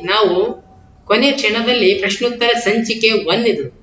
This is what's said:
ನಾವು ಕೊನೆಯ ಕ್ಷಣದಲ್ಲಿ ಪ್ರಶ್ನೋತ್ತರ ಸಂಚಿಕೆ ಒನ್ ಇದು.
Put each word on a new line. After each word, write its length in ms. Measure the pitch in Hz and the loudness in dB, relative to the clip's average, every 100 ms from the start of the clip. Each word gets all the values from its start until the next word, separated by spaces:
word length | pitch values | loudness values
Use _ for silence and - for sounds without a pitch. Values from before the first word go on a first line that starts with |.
| 170 | -2
ನಾವು 240 | 208 202 175 220 - - - - - - | 0 2 2 -2 -4 -16 -20 -20 -14 -2
ಕೊನೆಯ 220 | 214 277 277 | 2 2 2
ಕ್ಷಣದಲ್ಲಿ 480 | 220 220 226 247 190 196 | -2 -2 0 2 2 2
ಪ್ರಶ್ನೋತ್ತರ 480 | 202 202 240 240 233 240 196 | -2 -2 -4 -2 0 0 0
ಸಂಚಿಕೆ 440 | 226 226 220 220 214 156 | 0 -2 0 0 0 0
ಒನ್ 120 | 202 233 | 0 0
ಇದು. 120 | 175 - - | -2 -4 -12